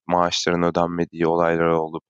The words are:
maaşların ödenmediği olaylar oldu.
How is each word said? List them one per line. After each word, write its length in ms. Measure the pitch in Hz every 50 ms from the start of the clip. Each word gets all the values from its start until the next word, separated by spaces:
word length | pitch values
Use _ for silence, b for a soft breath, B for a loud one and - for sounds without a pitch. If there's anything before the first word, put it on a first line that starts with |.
| _
maaşların 560 | - 87 87 87 87 - - - 90 87 85
ödenmediği 640 | 87 85 82 87 85 85 87 87 82 - - 82 82
olaylar 400 | 82 85 85 85 85 82 82 85
oldu. 340 | 82 82 82 80 80 82 82 - _